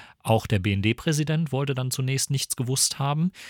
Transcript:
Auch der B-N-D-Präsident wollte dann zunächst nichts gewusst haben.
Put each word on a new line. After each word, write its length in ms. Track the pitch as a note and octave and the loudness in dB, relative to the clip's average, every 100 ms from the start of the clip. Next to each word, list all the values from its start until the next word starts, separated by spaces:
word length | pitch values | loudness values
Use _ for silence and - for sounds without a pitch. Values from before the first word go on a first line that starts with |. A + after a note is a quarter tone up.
| - - | -20 -6
Auch 240 | - A2+ - | 2 2 2
der 120 | G#2+ | 0
B-N-D-Präsident 920 | F#2+ G2 G2+ A#2 - D3+ D3+ D#3+ E3 | 2 2 2 0 0 0 2 0 0
wollte 220 | C3 C#3 | -2 -2
dann 160 | C3 B2+ | -2 -2
zunächst 400 | B2 C3 C3+ - | -2 0 0 0
nichts 240 | C#3 - | -2 -2
gewusst 440 | - A#2+ C3+ - - | -4 -2 2 0 0
haben. 340 | C#3 D3 E3+ - - | -2 2 0 -2 -14